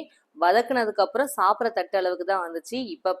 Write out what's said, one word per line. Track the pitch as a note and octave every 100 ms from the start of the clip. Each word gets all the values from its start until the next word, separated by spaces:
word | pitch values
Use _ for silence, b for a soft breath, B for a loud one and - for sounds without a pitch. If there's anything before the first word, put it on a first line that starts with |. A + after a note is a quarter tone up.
| D#4+ b _ -
வதக்குனதுக்கு | E3+ G#3 A#3+ C4 A3 G#3
அப்புறம் | F#3+ - C4+ -
சாப்பிட்ற | F#3+ G#3 A#3 A3
தட்டு | F3+ G3
அளவுக்கு | F#3 F3+ F3
தான் | G3
வந்துச்சு. | F3 E3 - B3 A#3+
இப்ப | D#3+ F#3+ F#3